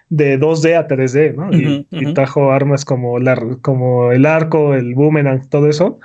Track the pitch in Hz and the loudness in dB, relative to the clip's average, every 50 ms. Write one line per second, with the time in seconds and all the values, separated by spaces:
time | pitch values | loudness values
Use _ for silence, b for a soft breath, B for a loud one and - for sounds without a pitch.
0 | B B 165 147 147 139 135 131 147 160 165 160 156 160 170 165 151 151 139 131 | B B -2 0 2 2 2 0 0 0 0 0 2 2 2 2 0 -2 -2 -2
1 | 131 123 127 143 156 143 123 139 175 202 202 165 - 151 143 143 143 - 185 156 | -2 0 2 2 0 0 0 -4 -4 -2 0 0 0 0 -2 -4 -6 -10 -8 -6
2 | 139 147 139 139 135 131 - 151 139 135 135 135 139 143 143 135 - - 135 123 | -4 -2 0 -2 -2 0 0 0 0 2 2 0 0 0 -2 -2 -2 -4 -4 -4
3 | 123 120 120 123 127 127 127 120 113 117 131 131 - 143 131 127 127 127 123 123 | -4 -4 -4 -2 0 0 0 0 -2 -8 -8 -6 -4 -2 -2 0 0 0 0 2
4 | 123 120 123 131 139 151 160 160 160 160 165 156 147 143 139 131 120 120 123 135 | 2 2 2 4 4 4 2 2 0 0 0 0 2 2 0 -2 -2 -2 0 0
5 | 147 156 156 151 143 139 131 131 135 - - 147 147 151 151 151 180 - 220 - | 2 2 2 2 0 0 -2 -2 -4 -2 0 2 2 2 2 2 0 -2 -2 -6